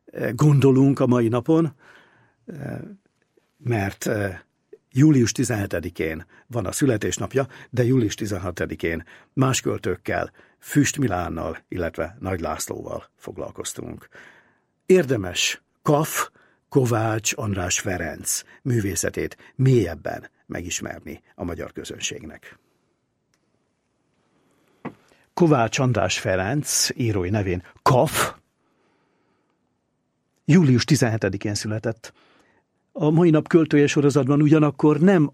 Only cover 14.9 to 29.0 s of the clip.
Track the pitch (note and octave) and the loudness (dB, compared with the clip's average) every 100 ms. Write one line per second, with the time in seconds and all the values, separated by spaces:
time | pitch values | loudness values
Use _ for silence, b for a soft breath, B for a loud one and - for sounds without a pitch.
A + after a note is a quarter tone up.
14.9 | F#3 C3+ B2 F#2 F2+ - - _ _ - | 2 4 -2 -4 -4 -4 -4 _ _ 0
15.9 | D3 D#3 - - b b b _ C#3+ B2 | 0 0 -4 -8 b b b _ 0 2
16.9 | A2+ A2+ A2 - - A2 F#2+ F2+ - G#2 | 0 -2 -2 -4 -6 -6 -4 -4 -4 -6
17.9 | F2 E2 D2+ - - - b C3+ A#2+ G2+ | -6 -8 -10 -8 -8 -8 b -4 -2 -2
18.9 | - F2+ F2+ E2 - b b C3 B2 E2+ | -4 -6 -4 -8 -8 b b 4 4 2
19.9 | E2 E2 D#2 - _ - - F2 - - | -4 -10 -10 -14 _ -14 -12 -8 -8 -10
20.9 | E2 - - b b F2+ D#2+ C#2 - C#2 | -12 -14 -18 b b -10 -8 -10 -12 -14
21.9 | - - - D#2+ - - - _ _ _ | -10 -10 -10 -16 -20 -20 -20 _ _ _
22.9 | _ _ _ _ _ _ _ _ _ _ | _ _ _ _ _ _ _ _ _ _
23.9 | _ _ _ _ _ _ _ _ _ - | _ _ _ _ _ _ _ _ _ -18
24.9 | - b b b - E3+ C#3 A2+ - B2+ | -18 b b b 2 4 4 2 0 0
25.9 | G#2+ F#2+ - G#2+ F#2 F#2+ D3 - - - | 0 -2 -2 -2 -2 -2 -4 -2 -2 -2
26.9 | - A#2 G#2 F2 G#2+ G2 F2+ B B - | -2 -2 -2 0 -2 0 -4 B B 2
27.9 | B2+ D#3 - - - _ _ _ _ _ | 4 2 0 -4 -6 _ _ _ _ _
28.9 | _ | _